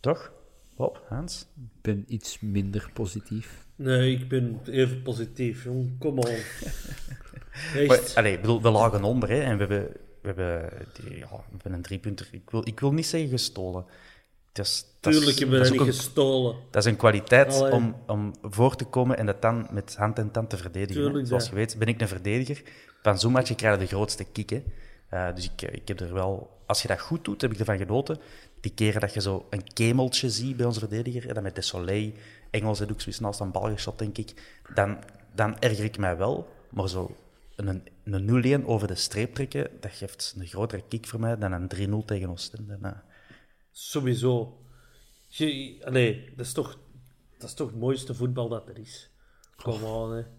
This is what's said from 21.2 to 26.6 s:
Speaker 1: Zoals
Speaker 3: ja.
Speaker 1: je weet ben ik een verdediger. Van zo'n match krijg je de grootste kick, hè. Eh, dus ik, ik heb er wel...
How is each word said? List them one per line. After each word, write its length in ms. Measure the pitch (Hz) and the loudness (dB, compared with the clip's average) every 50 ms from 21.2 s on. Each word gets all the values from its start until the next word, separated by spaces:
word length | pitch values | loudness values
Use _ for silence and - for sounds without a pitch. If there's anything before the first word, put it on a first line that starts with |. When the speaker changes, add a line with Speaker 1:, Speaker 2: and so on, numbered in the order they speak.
| 135 | -2
Speaker 1:
Zoals 180 | 120 123 123 117 | 0 0 0 0
Speaker 3:
ja. 60 | - | 0
Speaker 1:
je 60 | - | 0
weet 220 | 101 110 110 - 110 | -2 -2 -2 0 0
ben 100 | 110 110 | 0 0
ik 120 | 120 113 | 2 0
een 80 | 117 98 | 0 -2
verdediger. 540 | 95 92 90 101 107 123 131 127 147 143 - - - - - - - _ | -2 -4 -2 0 0 0 0 -2 -6 -8 -10 -20 -20 -20 -20 -20 -20 _
Van 160 | _ 110 101 92 | _ 2 4 4
zo'n 140 | 95 117 | 4 4
match 220 | 127 127 123 - 120 | 4 4 4 2 -2
krijg 200 | - - 110 104 | 2 4 4 4
je 60 | 95 | 4
de 60 | 95 | 2
grootste 380 | 92 98 98 107 107 - - 95 | 0 0 0 0 -2 -2 -6 -6
kick, 260 | - - - 104 - | -8 -6 -6 -4 -4
hè. 120 | 113 127 143 - - - - - - - _ - | -4 -4 -4 -6 -6 -8 -14 -16 -18 -20 _ -8
Eh, 260 | - 90 90 90 87 | -4 -4 -2 -2 -4
dus 160 | 90 87 - - | -4 -4 -6 -6
ik, 140 | - - - | -6 -6 -8
ik 180 | - - - - | -8 -8 -6 -6
heb 120 | 98 92 | -6 -6
er 120 | 92 85 87 | -4 -4 -2
wel... 360 | 95 92 95 98 95 - - - - | -2 0 0 -2 -4 -6 -12 -18 -20